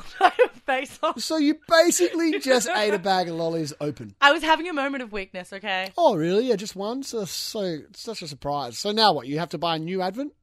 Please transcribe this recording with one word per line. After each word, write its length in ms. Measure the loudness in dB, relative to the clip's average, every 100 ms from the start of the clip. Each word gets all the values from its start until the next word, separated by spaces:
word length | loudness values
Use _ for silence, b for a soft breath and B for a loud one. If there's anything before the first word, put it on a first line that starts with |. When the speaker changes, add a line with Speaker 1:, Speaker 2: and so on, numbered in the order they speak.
| -4
Speaker 1:
<laughs> 80 | 2
entire 260 | 4 6 2 2 -4
face 340 | -4 -4 -4
off. 200 | -4 -2
Speaker 2:
So 160 | -2 2
you 200 | 2 2 2
basically 680 | 6 6 4 2 2 0 0
just 280 | 2 2 2
Speaker 1:
<laughs> 60 | 0
Speaker 2:
ate 180 | 0
a 60 | 0
bag 300 | 2 2 0
of 60 | -2
lollies 360 | -2 -2 -4 -4
open. 340 | -6 -6 -12 4
Speaker 1:
I 120 | 4
was 100 | 4
having 240 | 2 2 0
a 60 |
moment 300 | -4 -4 -6
of 80 | -8
weakness, 400 | -10 -10 -12 -12
okay? 380 | -10 -6 -4 -4 2
Speaker 2:
Oh, 180 | 4 4
really? 320 | 2 2 2
Yeah, 100 | -2
just 180 | -2 -8
one? 260 | -6 -6
So, 200 | -8 -8 -6
so, 540 | -8 -8 -6 -4 -6 -12
such 280 | -16 -12 -10
a 60 | -12
surprise. 500 | -10 -6 -4 -6 -6
So 140 | -4
now 220 | 4 4
what? 140 | 4 -2
You 120 | -4
have 100 | -4
to 80 | -2
buy 200 | 0 0
a 20 |
new 220 | -2 -2
advent? 320 | -2 -4 -10 -10